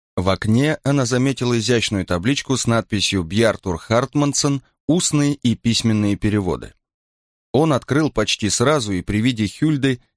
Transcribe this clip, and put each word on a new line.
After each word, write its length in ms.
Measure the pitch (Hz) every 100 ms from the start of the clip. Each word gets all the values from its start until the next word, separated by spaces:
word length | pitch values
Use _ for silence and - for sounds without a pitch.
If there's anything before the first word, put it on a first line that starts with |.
| _ -
В 120 | 90
окне 500 | 92 104 117 151 -
она 220 | 135 143 117
заметила 540 | 123 135 127 123 120
изящную 480 | 107 117 - 101 87
табличку 500 | 90 107 143 - 127
с 80 | -
надписью 560 | 117 - 101 - 98
"Бьяртур 560 | 82 101 113 95 95 82
Хартмансен. 880 | - 113 131 147 143 - 147 139 - _ -
Устные 480 | 175 - 147 143 147
и 180 | 120
письменные 600 | 107 117 110 113 107 101 98
переводы". 580 | 107 104 90 64 55 - _ _ _ _ _ _ _
Он 180 | 127 160
открыл 400 | 131 - 139 151
почти 380 | - 104 - 101
сразу 440 | - 127 151 104
и 100 | 92
при 180 | - 104
виде 260 | 123 110 104
Хюльды 540 | - 156 143 135 127 _